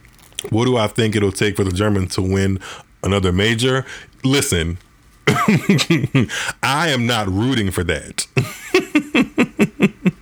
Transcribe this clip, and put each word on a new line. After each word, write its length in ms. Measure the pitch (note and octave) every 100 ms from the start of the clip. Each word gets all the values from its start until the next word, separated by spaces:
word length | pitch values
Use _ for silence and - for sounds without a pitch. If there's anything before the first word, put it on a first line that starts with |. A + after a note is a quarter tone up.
| - _ - - -
what 160 | G#2 B2
do 100 | B2
I 120 | G#2+
think 280 | - A2 G#2+
it'll 160 | G2
take 240 | - G#2 G2
for 80 |
the 80 | F#2+
German 340 | F2+ G#2+ G2 F2+
to 120 | -
win 400 | F#2 G2 G2 F#2+ - - - _
another 300 | F#2 G2 F#2+
major? 540 | F2+ G#2+ A#2 B2+ C3 B2+ - - -
Listen, 540 | C3 C#3 C#3 F2 D#2+ E2+ - _
<laughs> 240 | _ _ -
I 1600 | - - F3 - F3+ - E3 C3+ C3+ A2 - - - B2 C#3 E3
am 160 | C3+ A#2
not 220 | A#2+ G2
rooting 420 | F#2 A#2+ B2+ G2+
for 120 | F2+
that. 420 | F2 D#2 - - - - - - - F#4 - D4+ D4 - - - - - - - G3+ - G3 -